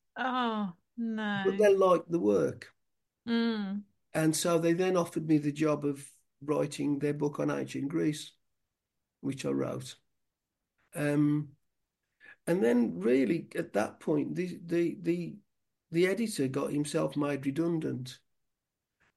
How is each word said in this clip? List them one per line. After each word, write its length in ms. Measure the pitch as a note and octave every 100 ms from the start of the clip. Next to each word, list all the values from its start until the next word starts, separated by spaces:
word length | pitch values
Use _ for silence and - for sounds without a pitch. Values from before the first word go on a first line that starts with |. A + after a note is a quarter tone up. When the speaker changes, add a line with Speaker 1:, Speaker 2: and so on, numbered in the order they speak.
| _ -
Speaker 1:
Oh, 560 | B3+ B3+ A#3+ G#3+ G3+ E3+ _ -
no. 460 | A3+ A3 G#3+ G3+
Speaker 2:
But 140 | G3 G3
they 160 | G#3
liked 360 | G3 F#3+ E3+ E3
the 80 | E3+
work. 540 | G3+ G3 C#3 - - _ _ _ _ _ -
Speaker 1:
Mm. 540 | A#3 A#3 A3 G3 G3+ G3+ _ _
Speaker 2:
And 200 | D#3 D#3+
so 240 | D#3 F3 E3+
they 140 | E3+
then 240 | E3+ F#3 F3+
offered 320 | F3 E3+ D#3+
me 100 | D#3
the 140 | D3
job 320 | C#3+ D#3 D3
of 200 | D3 C#3 - _ _ _
writing 560 | C#3+ D3 D3 - C#3+ C#3+
their 160 | D3
book 240 | D3 D3 D3
on 120 | D3
ancient 380 | C#3+ C3 C3 C#3
Greece, 440 | E3 D#3+ D3 - _ _ _ _ _ _ _ _ _
which 240 | C#3 C3+
I 60 | C#3+
wrote. 440 | C#3 B2+ B2+ C3 - _ _ _ _ _ _ _ _ _ E3
Um, 540 | D3 D3 D3 D3 D3 - _ _ _ _ _ _ - - -
and 180 | F3
then 340 | A3+ A#3+ A3 E3+
really 480 | G#3 C4 A#3+ E3+ D3
at 200 | - -
that 260 | - A2 -
point, 340 | - D3+ -
the, 240 | D3+ F3+ -
the, 320 | E3+ E3+ E3+ -
the, 340 | E3+ F3 D#3+ - _ _ _ _ _
the 140 | E3 F#3
editor 420 | G3 A3 - C3
got 240 | C#3 C#3+
himself 440 | D3 D3 D#3+ D3+ D3
made 300 | C#3+ C#3 C#3
redundant, 720 | C#3 E3+ E3 C#3 B2+ B2+ - _ _ _ _ _ _ _ _ _